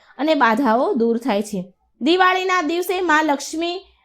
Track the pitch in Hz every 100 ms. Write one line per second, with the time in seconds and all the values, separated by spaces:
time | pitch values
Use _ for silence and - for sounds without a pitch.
0 | _ - 294 302 233 220 269 226 330 302
1 | 233 233 254 202 208 196 180 _ _ _
2 | 254 359 370 370 370 370 294 339 370 370
3 | 359 302 311 277 - 320 339 359 - _